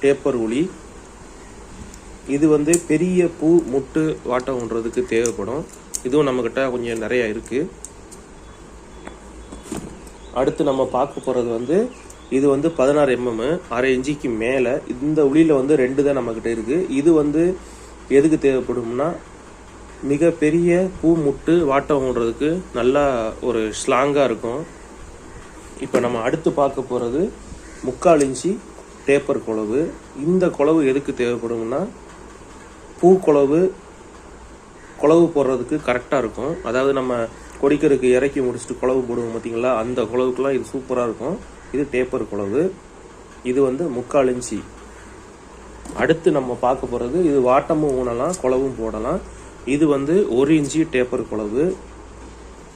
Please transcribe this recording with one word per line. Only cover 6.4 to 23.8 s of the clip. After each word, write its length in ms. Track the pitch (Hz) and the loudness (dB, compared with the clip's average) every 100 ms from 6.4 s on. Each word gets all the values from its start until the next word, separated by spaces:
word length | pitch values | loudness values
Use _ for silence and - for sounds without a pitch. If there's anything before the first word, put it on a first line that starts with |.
| 117 127 135 | -2 -2 -2
கொஞ்சம் 260 | 120 117 113 | -2 -4 -4
நிறைய 300 | 104 123 113 | -2 0 0
இருக்கு. 440 | 107 - 123 190 - - - - - - - - - - - - - - - - - - - - - - - - - - | -4 -4 -4 -4 -8 -20 -20 -20 -20 -20 -20 -20 -20 -20 -20 -20 -20 -18 -18 -18 -20 -18 -16 -12 -12 -12 -16 -20 -20 -8
அடுத்து 300 | 127 139 135 | -2 -2 0
நம்ம 220 | 147 135 131 | 0 0 0
பார்க்க 460 | 127 139 - - | 0 -2 -4 -4
போறது 180 | 123 117 | -2 0
வந்து, 400 | 113 123 180 247 - - - - | -2 0 0 0 -6 -20 -20 -4
இது 200 | 131 143 | 2 2
வந்து 220 | 139 160 | 2 0
பதினாறு 460 | 151 131 147 139 120 | 2 2 4 4 2
எம்எம், 420 | 123 113 127 180 - | -2 -2 -2 -2 -4
அரை 280 | 117 131 127 | -2 0 0
இன்ச்சுக்கு 400 | 135 147 135 110 | -2 -4 -4 -2
மேல. 420 | 117 135 120 143 - 123 | 0 0 0 -2 -4 -4
இந்த 220 | 143 156 | 0 2
உளியில 320 | 139 151 165 139 | 4 6 6 4
வந்து 200 | 135 151 | 4 2
ரெண்டு 280 | 127 135 | 2 2
தான் 140 | 143 135 | 2 2
நம்மகிட்ட 280 | 117 110 110 | -2 -4 -4
இருக்கு. 420 | 113 110 160 185 | -2 -2 -2 0
இது 240 | 135 151 | 2 4
வந்து 440 | 156 147 147 175 185 - - - - - | 4 4 2 0 -2 -10 -20 -20 -14 2
எதுக்கு 400 | 135 156 151 139 | 4 6 4 2
தேவைப்படும்னா, 640 | 131 123 120 117 120 160 - - - - - - - - - | 2 0 -4 -4 -2 -2 -4 -12 -20 -20 -20 -20 -20 -20 -8
மிகப்பெரிய 840 | 135 143 165 165 151 170 175 175 185 - | -2 2 2 4 2 4 4 2 2 0
பூ, 160 | 160 165 | 2 4
முட்டு 460 | 143 131 - 175 | 2 0 2 2
வாட்டை 340 | 147 139 139 147 | 4 2 2 0
ஊன்றதுக்கு 600 | 131 117 117 113 147 180 180 | 0 0 0 0 0 -2 -4
நல்லா 580 | 123 120 143 143 123 110 - | 0 2 4 2 0 -2 -4
ஒரு 320 | 123 113 110 101 | -2 0 -2 -4